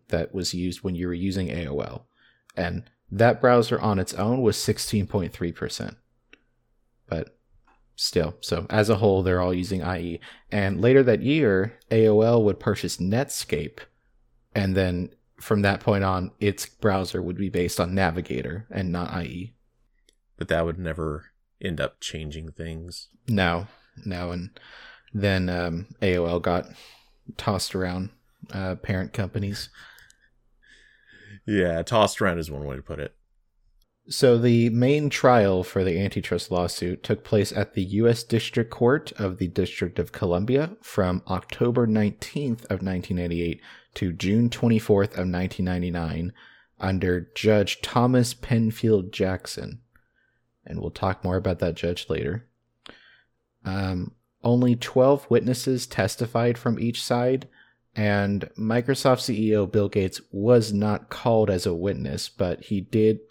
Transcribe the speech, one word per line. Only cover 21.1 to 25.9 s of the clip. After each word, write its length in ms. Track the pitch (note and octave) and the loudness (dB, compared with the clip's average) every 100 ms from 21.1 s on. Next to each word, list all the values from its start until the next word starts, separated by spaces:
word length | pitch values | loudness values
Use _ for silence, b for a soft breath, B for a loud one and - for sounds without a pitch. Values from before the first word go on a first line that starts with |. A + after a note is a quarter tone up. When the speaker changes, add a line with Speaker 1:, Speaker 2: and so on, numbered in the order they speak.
| D2+ - _ _ - | -6 -12 _ _ -10
Speaker 2:
end 180 | F#2 D2+ | -8 -4
up 220 | C#2+ - | -6 -8
changing 500 | - D#2 D#2 D#2+ D#2+ | -12 -10 -10 -12 -14
things. 560 | - E2 D#2+ F2 - - _ - | -12 -12 -12 -14 -18 -20 _ -4
Speaker 1:
No, 400 | G2+ F2+ E2+ G2+ _ _ - G2+ | 0 2 0 -6 _ _ -14 -10
no, 260 | F2+ F2 | -6 -6
and 180 | F2+ F2+ - b b b b b G#2 | -8 -10 -14 b b b b b -2
then, 320 | G2+ F#2+ F2+ | 2 2 0
um, 400 | F2 F2 E2+ G#2 | -2 -2 -4 -8